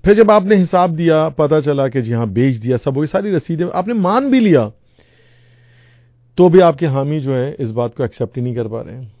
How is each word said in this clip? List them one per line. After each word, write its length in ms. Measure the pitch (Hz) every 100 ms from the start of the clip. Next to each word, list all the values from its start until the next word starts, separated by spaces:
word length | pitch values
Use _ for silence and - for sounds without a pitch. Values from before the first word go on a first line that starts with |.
फिर 100 | -
जब 160 | 214 214
आपने 260 | 214 190 208
हिसाब 340 | 175 185 180
दिया, 380 | 160 165 156 156
पता 320 | 147 147 156
चला 280 | 147 139 135
कि 140 | 131
जी 100 | 113
हाँ, 160 | 117 113
बेच 280 | 95 135 117
दिया, 200 | 117 123
सब 200 | 143 135
वही 100 | 151
सारी 240 | 196 208
रसीदें, 360 | 175 - 165 175
आपने 200 | 175 185
मान 360 | 233 180 226 277
भी 100 | 262
लिया, 320 | 214 147 107 - _ _ _ _ _ _ _ _ _ _ _ _ _ _ _ -
तो 120 | 180
भी 120 | 180
आपके 260 | 170 151 165
हामी 340 | 135 139 156
जो 140 | 135
है, 220 | 131 135 -
इस 100 | 120
बात 260 | 110 120 -
को 80 |
accept 320 | 120 - 113 127
ही 60 |
नहीं 120 | 123
कर 140 | 120 110
पा 120 | 110
रहे 160 | - 117
हैं। 160 | 117 _